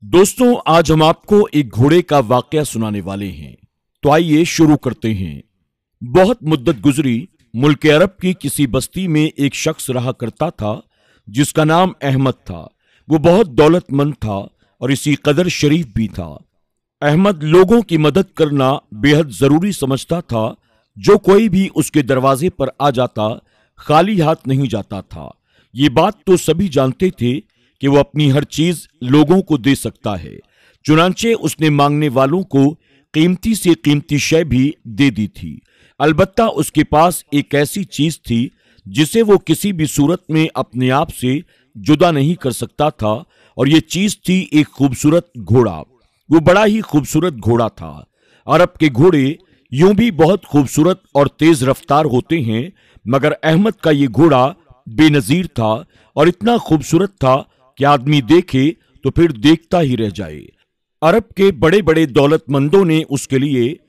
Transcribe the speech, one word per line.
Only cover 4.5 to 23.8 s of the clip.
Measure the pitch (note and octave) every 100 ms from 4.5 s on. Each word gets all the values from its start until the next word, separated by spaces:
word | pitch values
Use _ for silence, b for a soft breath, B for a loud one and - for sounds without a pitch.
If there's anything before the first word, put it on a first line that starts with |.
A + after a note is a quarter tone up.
| - D#3+ D3+
करते | - A2 A2+
हैं। | G#2+ F2+ C#2+ - _ _ _ _ _
बहुत | A#2+ C#3 F#3 B3
मुद्दत | D3 D#3 B2 C3+
गुजरी, | A#2+ C3+ C#3+ A#2 D#3+ _ _ A2+
मुल्क | C#3 C#3+ D#3
अरब | D3 F#3+ _
की | F3+
किसी | F#3 D3 - C#3
बस्ती | C3 - - F#3
में | D3+ D#3 -
एक | C#3
शख्स | - - D#3 -
रहा | B2 B2
करता | B2 A#2 - D#3
था | - G#2+ A2+ - _ _ _ -
जिसका | G#2 C#3+ -
नाम | D#3 D#3+ F#3 G3
अहमद | C#3 C3+ C3
था। | A#2+ - F2 D#2 _ _ _ -
वो | D#3
बहुत | D3 F3+ G#3
दौलतमंद | A#2 D3+ E3+ - C#3 C#3+
था | C#3+ A2 G2 - _ _ _
और | B2
इसी | C3+ - C#3+
कदर | D3 C#3+ F3+
शरीफ | - D3 D#3 D3 G2+
भी | A2
था। | - E2 C#2+ _ _ _ _ _ _
अहमद | D3 D3+ G3 F3
लोगों | D3+ F3 F#3 A#3
की | G#3+ E3
मदद | D3+ C#3+ F#3+ -
करना | D#3 C#3+ C3 C#3+ _
बेहद | G#2+ C#3 D3 D#3+
जरूरी | F#2+ C#3 D3+ G3
समझता | F3 C3 C3+ - E3+
था। | - A#2 A2 - _ _ _ -
जो | G2 G3+
कोई | - G3 A3+
भी | F#3 F#3+
उसके | - D3 D3+
दरवाजे | C#3 C3+ C3 C3+ F3+
पर | - C3+ -
आ | C#3+
जाता, | B2 B2 - G#2+ A#2 _ _ _
खाली | _